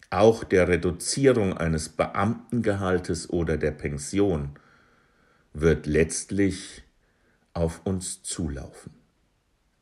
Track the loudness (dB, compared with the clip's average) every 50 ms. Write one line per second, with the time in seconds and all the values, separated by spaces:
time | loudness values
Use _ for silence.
0 | -10 -4 2 6 6 6 6 4 2 2 4 4 4 4 2 2 0 0 -2 -4
1 | -4 -4 0 2 4 4 4 4 2 0 0 -2 -2 0 0 -2 -4 -4 -2 -2
2 | -2 -2 -2 -2 0 0 -2 -4 -6 -4 -2 -2 0 0 0 0 0 0 0 0
3 | 0 -2 -6 -6 -4 -4 -2 -2 0 0 0 0 -2 -2 -2 -4 -6 -6 -6 -8
4 | -8 -2 0 2 2 2 2 0 -2 -6 -10 -14 _ _ _ _ _ _ _ _
5 | _ _ _ _ _ _ _ _ _ _ -4 0 2 2 2 2 0 0 2 2
6 | 2 0 -2 -6 -8 -4 -2 0 0 0 0 -4 -10 -16 -18 -20 -20 _ _ _
7 | _ _ _ _ _ _ _ _ _ _ -4 -2 -2 -2 -4 -4 -4 -4 -4 -4
8 | -4 -8 -12 -12 -12 -10 -8 -6 -6 -6 -6 -8 -12 -14 -18 -20 -20 -20 -20 _
9 | _ _ _ _ _ _ _ _ _ _ _ _ _ _ _ _